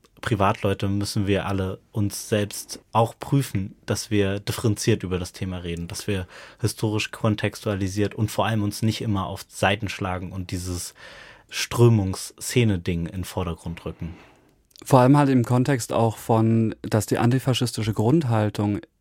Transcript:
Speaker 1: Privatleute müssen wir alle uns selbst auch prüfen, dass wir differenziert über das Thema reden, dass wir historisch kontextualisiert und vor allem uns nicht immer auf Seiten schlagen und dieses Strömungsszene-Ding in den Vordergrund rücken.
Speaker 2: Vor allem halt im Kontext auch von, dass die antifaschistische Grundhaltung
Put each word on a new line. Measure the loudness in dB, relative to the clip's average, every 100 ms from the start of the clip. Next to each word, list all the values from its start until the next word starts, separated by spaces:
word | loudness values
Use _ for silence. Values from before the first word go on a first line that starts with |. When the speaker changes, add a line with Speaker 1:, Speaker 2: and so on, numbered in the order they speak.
| _ _
Speaker 1:
Privatleute | -2 2 2 2 0 0 -2
müssen | -2 -2 -2 2
wir | 0 0
alle | -2 -4 -6 _
uns | -4 -2 -4 -2
selbst | -2 -2 -6 -12 -16 _
auch | 2 2 0
prüfen, | -2 0 0 -4 -6 -8 -6
dass | -4 0
wir | 2 2 0
differenziert | -6 -2 0 0 2 0
über | 0 -4
das | -6
Thema | -8 -8 -6
reden, | -6 -6 -8
dass | -8 -4
wir | -4 -6 -12 -20 -4
historisch | -4 0 -2 0 -4
kontextualisiert | -2 0 0 -2 -4 -4 -2 -2 0 -2 0
und | -2
vor | 0 0
allem | 0
uns | -2 0
nicht | -2 0
immer | -2 -2 -4
auf | -8 -12
Seiten | 0 2 2 -2
schlagen | -6 -6 -6 -8
und | -10 -8
dieses | -6 -4 -6 -8 -14 -20 -20 -20 -20 _
Strömungsszene-Ding | -8 -4 6 6 6 2 -4 -10 -12 -2 2 2 2 0 -4 -4
in |
den | -6 -6
Vordergrund | -4 -4 -4 -8 -10 -12
rücken. | -10 -10 -12 -20 _ _ _ _ -16
Speaker 2:
Vor | 4 6
allem | 8 6
halt | 6
im | 4 2
Kontext | 2 2 0 0
auch | 0 0 0
von, | 0 2 4 4 2 -2
dass | -2 0 2
die | 2
antifaschistische | 4 2 2 0 0 -2 -2
Grundhaltung | 0 2 2 4 2 2 0 0 -2 -6 _